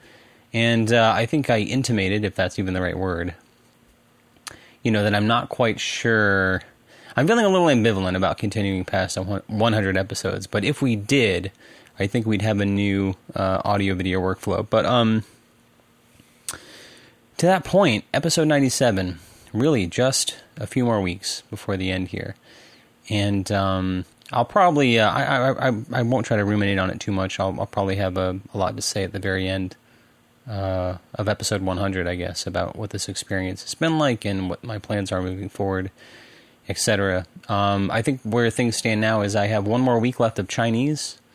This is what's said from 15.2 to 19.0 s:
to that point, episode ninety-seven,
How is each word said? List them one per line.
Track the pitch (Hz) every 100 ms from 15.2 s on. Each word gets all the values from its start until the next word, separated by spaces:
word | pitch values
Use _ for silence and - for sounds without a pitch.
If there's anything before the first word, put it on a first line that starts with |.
| - _ _ _ _ _ _ _ _ _ _ _ - - - - - - - _ _ -
to |
that | 170 190
point, | - 180 180 107 -
episode | 113 165 170 156
ninety-seven, | 147 135 - 127 98